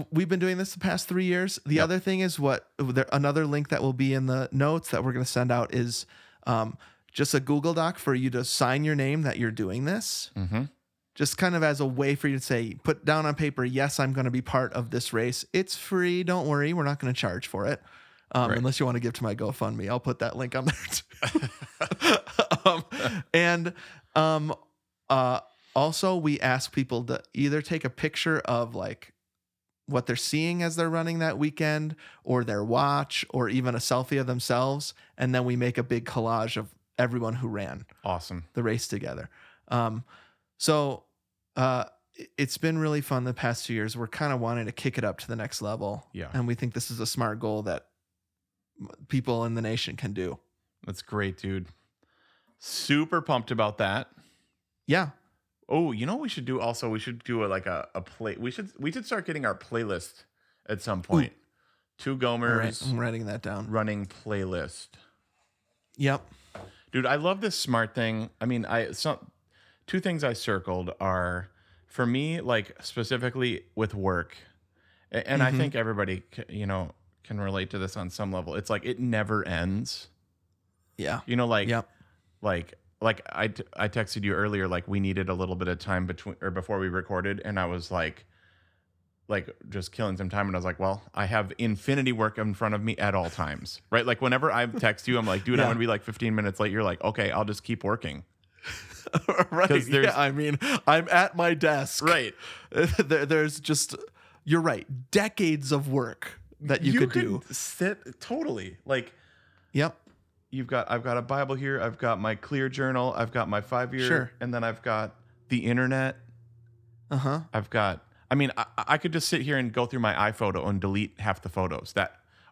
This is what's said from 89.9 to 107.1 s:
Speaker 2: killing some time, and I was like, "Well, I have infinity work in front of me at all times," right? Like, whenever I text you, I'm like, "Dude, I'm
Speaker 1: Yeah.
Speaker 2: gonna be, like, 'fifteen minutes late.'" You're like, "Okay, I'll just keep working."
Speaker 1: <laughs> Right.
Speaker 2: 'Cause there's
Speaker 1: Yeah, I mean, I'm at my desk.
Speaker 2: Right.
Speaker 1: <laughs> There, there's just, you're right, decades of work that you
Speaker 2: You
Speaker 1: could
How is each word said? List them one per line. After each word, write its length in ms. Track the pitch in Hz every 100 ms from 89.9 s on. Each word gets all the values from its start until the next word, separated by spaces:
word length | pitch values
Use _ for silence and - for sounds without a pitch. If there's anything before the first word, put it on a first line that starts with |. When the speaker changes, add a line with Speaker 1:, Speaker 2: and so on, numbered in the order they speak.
Speaker 2:
killing 240 | - 107 95
some 140 | 92
time, 160 | 101 101
and 80 |
I 40 | 90
was 60 |
like, 140 | 92 87
"Well, 240 | 95 101 -
I 140 | - 98
have 260 | 110 98 -
infinity 540 | 117 104 - 139 131
work 260 | 113 107 110
in 160 | 107
front 200 | 98 110 104
of 60 |
me 120 | 110 -
at 180 | 104 98
all 120 | 85
times," 520 | - 76 71 - - _
right? 160 | 117 120
Like, 160 | 117
whenever 300 | 127 127 151
I 120 | 113 120
text 420 | 240 113 104 -
you, 100 | 120
I'm 80 | 110
like, 180 | 95
"Dude, 140 | 107 120
I'm 60 |
Speaker 1:
Yeah. 60 | 120
Speaker 2:
gonna 100 | 117
be, 80 | 117
like, 160 | 104
'fifteen 300 | - 110 117 110
minutes 240 | 101 95
late.'" 100 | 104
You're 120 | 104
like, 180 | 101 87
"Okay, 300 | 101 113 98
I'll 120 | 73
just 200 | 107 104
keep 180 | - 117
working." 380 | 98 113 78 71 - _ _ _
Speaker 1:
<laughs> 420 | - - - - - 165 - 185 -
Right. 180 | 160 185
Speaker 2:
'Cause 200 | 143 120
there's 180 | 139 139
Speaker 1:
Yeah, 120 | 131
I 120 | 143
mean, 260 | 139 147 143 277 262 -
I'm 220 | 160 170
at 260 | 175 196 170
my 180 | 170
desk. 500 | 160 156 147 135 -
Speaker 2:
Right. 300 | 156 170 113 - -
Speaker 1:
<laughs> 160 | - -
There, 540 | - 170 - 143 156 143
there's 340 | 156 151 147
just, 340 | 151 147 - - - - - -
you're 160 | - 165
right, 500 | 160 113 - 131 -
decades 600 | 202 190 - 175 151 135
of 160 | 143 139
work 520 | 135 117 - - - - -
that 220 | 147 131
you 100 | 151
Speaker 2:
You 60 | 247
Speaker 1:
could 100 | -